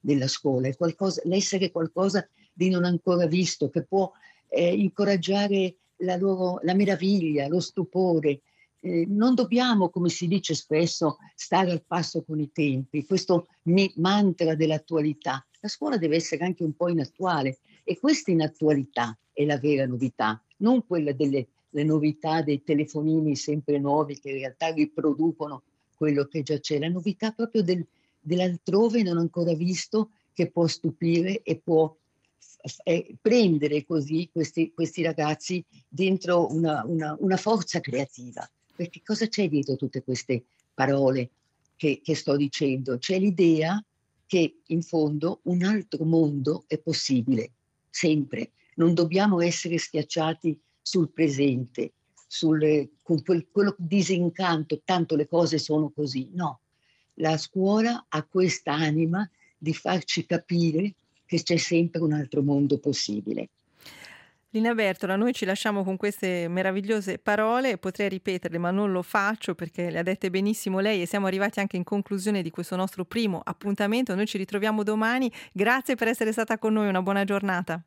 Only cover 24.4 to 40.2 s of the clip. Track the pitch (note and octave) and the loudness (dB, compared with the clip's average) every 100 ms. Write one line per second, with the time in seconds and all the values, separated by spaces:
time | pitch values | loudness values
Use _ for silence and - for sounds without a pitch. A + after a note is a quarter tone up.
24.4 | C3 B2+ E3 D#3+ D3+ - D#3 D3 E3 D#3 | -8 -4 -4 0 -2 0 -2 0 -2 -2
25.4 | D3 C3+ _ _ _ _ D#3 C#3+ C#3 D#3+ | -8 -10 _ _ _ _ 0 0 -2 -4
26.4 | C#3 D3 - D3 D#3+ F3+ F3 F#3+ A3 A3 | -4 -4 -2 -4 -2 -2 -4 -4 -6 -4
27.4 | A3+ A3+ F3 F3+ E3+ _ _ _ D3 F3+ | -2 0 0 0 -4 _ _ _ -4 0
28.4 | F#3 F3 - G3 A#3 A#3 G3 E3+ E3+ - | 0 -2 -2 2 2 2 2 2 0 0
29.4 | F3 D#3+ F3 F3 - G#3+ A3 _ _ - | -2 0 -2 -4 -2 -2 -2 _ _ -4
30.4 | E3+ - E3 - E3 - E3+ E3+ F#3 G3 | -2 2 0 0 -6 -2 0 2 0 -4
31.4 | - D#3+ - D#3+ D#3 - _ _ _ _ | -4 -6 2 2 2 -2 _ _ _ _
32.4 | _ - - - - E3+ - - A3 B3 | _ -18 -16 -10 -2 -2 -2 -4 2 6
33.4 | G#3 D3+ D3 D3 C#3+ E3 C#3+ D#3+ F3 E3+ | 6 4 2 -2 -2 -2 0 -4 -4 -4
34.4 | D3+ - D#3+ - D#3+ - E3 D#3 D3+ D3+ | -4 -2 -4 -2 -4 -2 -4 0 -2 -2
35.4 | - F3+ - - _ C#3+ F#3+ F#3 F3 F3 | -4 -6 -6 -20 _ -2 0 0 2 2
36.4 | D#3+ D#3 E3 D3+ A2+ E3 D3+ D3+ F#3+ F#3+ | 2 2 0 0 -2 -4 -4 -2 0 0
37.4 | - A3 E3+ F3 C3 B2+ C#3 - B2 - | 2 0 0 -6 -4 -4 -4 -8 -16 -14
38.4 | - _ _ _ F3 - - G#3+ A3 A3 | -16 _ _ _ -10 -10 -6 -4 -2 -2
39.4 | F#3+ D3 C#3 C3+ C3 C3+ - B2 | 0 0 -2 -4 -4 -6 -6 -6